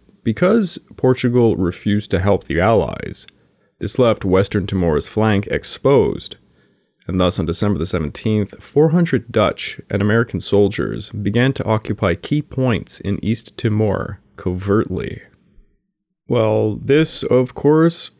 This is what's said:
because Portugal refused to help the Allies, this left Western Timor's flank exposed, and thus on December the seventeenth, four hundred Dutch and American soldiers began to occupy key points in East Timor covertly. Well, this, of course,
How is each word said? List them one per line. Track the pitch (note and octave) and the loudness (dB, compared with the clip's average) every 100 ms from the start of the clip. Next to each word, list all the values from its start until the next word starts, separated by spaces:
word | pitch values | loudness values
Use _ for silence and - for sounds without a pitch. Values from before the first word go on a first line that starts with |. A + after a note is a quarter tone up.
| _ _ | _ _
because | A#2 A2 F3+ A#3 F#3+ - - - | -4 0 2 2 0 -4 -14 0
Portugal | B2+ B2+ B2 B2 A2+ - | 2 2 2 4 4 4
refused | F2 - G#2+ G#2 - | 0 -2 -2 -2 0
to | F2+ | 0
help | G2+ F#2+ | 2 0
the | - D2+ | 0 0
Allies, | G2+ G#2+ D2 G1+ - - - - _ _ _ - | 2 2 2 -4 -10 -12 -16 -20 _ _ _ -10
this | G#2+ - | -4 0
left | A#2+ G#2 | 2 2
Western | G2 F#2 G2+ G#2 F#2 | 2 2 2 -2 -2
Timor's | G2 E2+ D2+ - | 0 0 0 -2
flank | G#2+ A2 G2+ G#2 | 0 2 0 -2
exposed, | D2 - - C3 C#3 F2 - - - _ _ _ _ _ _ - | -4 -6 -2 2 4 2 -2 -10 -18 _ _ _ _ _ _ -4
and | F#2 | 0
thus | F2+ F#2+ | 0 0
on | E2 | -4
December | E2+ G#2 E2+ | -2 -2 -2
the | E2+ | -2
seventeenth, | F2 D2+ - A2 G#2+ G2 - | -4 -6 -6 -2 -2 -2 -8
four | - C#3+ D#3 | -4 2 4
hundred | F3 E3 A#2+ - | 4 2 0 -2
Dutch | A2+ F#2+ - - - - | 0 0 0 -8 -12 -6
and | G2+ | -2
American | G#2 A2+ A#2+ F2 | 2 2 0 -4
soldiers | - G#2 G2+ G#2+ A1 - - | 0 2 2 0 -4 -6 -8
began | G#2+ G2+ A2+ C3 | -6 -2 0 0
to | C3+ - | 0 -2
occupy | G#2+ - G2+ G2 F2 | -2 -2 -2 -2 -2
key | - D3 | -2 -4
points | - - C3 G2 - - | -4 -2 0 -2 -4 -8
in | G2 G2+ G#2 | -6 -4 -2
East | A#2 - - | -4 -6 -4
Timor | A2+ G#2+ G#2+ F#2 - G2 _ - | -2 0 0 -2 -4 -12 _ -10
covertly. | F#2 F#2 G2 G#2+ - F#2 - - - _ _ _ - _ _ _ _ _ - | -6 -4 0 0 0 -4 -8 -10 -16 _ _ _ -20 _ _ _ _ _ -4
Well, | B2 A2 G#2+ G#2+ G#2+ | 0 0 0 0 -2
this, | A2+ D3 D#3+ - | 2 2 2 -2
of | - B2+ B2+ | 0 2 0
course, | - C#3+ D#3 E3 - - | 0 2 4 4 0 -10